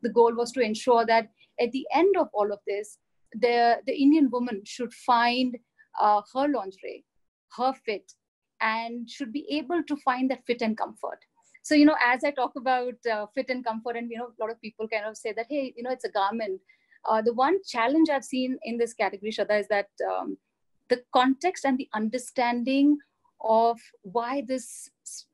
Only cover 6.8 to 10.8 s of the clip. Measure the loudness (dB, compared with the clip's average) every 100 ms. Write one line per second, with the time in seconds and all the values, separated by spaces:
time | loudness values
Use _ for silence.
6.8 | -14 -14 _ _ _ _ _ -2 -2 -2
7.8 | -6 -8 _ _ _ _ _ _ -2 -2
8.8 | -6 -10 -12 -10 -8 -8 -6 -6 -4 -4
9.8 | -4 -4 -4 -2 -2 -2 -4 -4 -2 -2